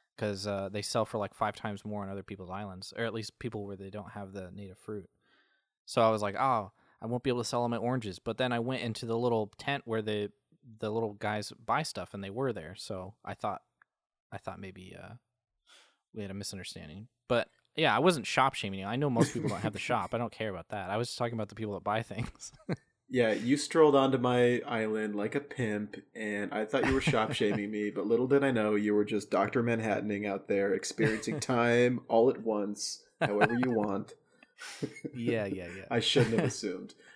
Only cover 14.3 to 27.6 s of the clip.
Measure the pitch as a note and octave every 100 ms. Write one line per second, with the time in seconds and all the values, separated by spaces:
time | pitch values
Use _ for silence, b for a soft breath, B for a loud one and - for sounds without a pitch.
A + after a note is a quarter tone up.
14.3 | G2+ - G2 G2 F#2+ F#2 F2+ F#2 A#2 _
15.3 | _ _ _ b b b b _ A2 G2
16.3 | G2 G2+ F#2+ F2+ - D#2+ F2 A2+ _ -
17.3 | A#2+ - _ _ - D#3 A2 E3+ D#3+ G2
18.3 | - C3+ - G2+ F#2+ F#2+ A#2+ D3 A#2 -
19.3 | F3+ D3 A2 A2 - - A#2+ F2+ A#2 A#2
20.3 | - A2 F#2 - G#2 F#2 G#2+ B2 - A#2+
21.3 | A#2 G#2 A2 G#2+ F#2+ G#2 G#2+ A#2 G2 A#2+
22.3 | - - - - F3 _ _ - B2+ A2+
23.3 | G2+ A#2 C#3+ - D#3+ D3+ C#3 C3+ C3 B2
24.3 | B2 B2 A#2+ - A2+ A2 A2 G#2+ G#2 G#2+
25.3 | C#3 C#3+ - A2+ G#2 G#2 - - A#2 G#2+
26.3 | G#2 G2+ G#2 A2 C3+ C3 C3+ - C3+ A2
27.3 | C#3 G#2+ G#2